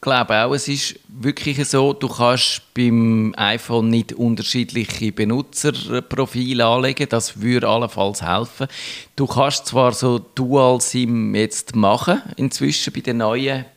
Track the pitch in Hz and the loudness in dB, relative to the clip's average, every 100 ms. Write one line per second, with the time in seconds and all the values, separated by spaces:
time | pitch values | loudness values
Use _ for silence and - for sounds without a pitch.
0 | - 131 120 110 120 139 - 143 - - | 0 0 2 2 2 0 -2 -4 -4 -8
1 | _ - 123 143 - 139 143 139 139 143 | _ -6 -4 -4 -4 -4 0 2 2 0
2 | 131 - 120 123 - - _ - 123 117 | -4 2 2 4 0 -2 _ 0 4 4
3 | 113 113 110 - 104 113 - 117 113 117 | 4 4 2 0 0 -2 -2 0 2 2
4 | 110 - 120 113 104 127 120 120 107 - | 0 -2 0 0 -2 -2 -2 -4 -6 -4
5 | 110 95 107 117 123 - 147 - - 120 | -4 -2 0 0 -4 -4 -2 -2 -4 -6
6 | - 131 135 120 127 127 117 120 131 131 | -4 -4 -2 -2 -4 2 4 4 2 -2
7 | 143 117 - - 113 123 110 113 117 107 | -2 -2 -2 -4 0 2 4 2 0 0
8 | 98 104 82 92 117 - 135 - - - | -2 -2 -2 -2 -2 -8 -8 -8 -14 -14
9 | - - 135 123 135 139 - 120 127 120 | -16 -4 -2 2 0 0 -2 2 2 2
10 | 131 120 - - 127 139 127 127 - 127 | 0 0 -2 -6 0 4 6 4 0 -2
11 | 123 117 107 101 110 - - 117 101 110 | 0 0 0 0 0 -2 -4 2 4 4
12 | - 202 - - 135 - 139 151 - 131 | 2 -2 -2 -4 -4 -2 -2 -2 -4 -6
13 | 131 117 110 120 135 135 127 | -4 -2 0 0 -2 -4 -8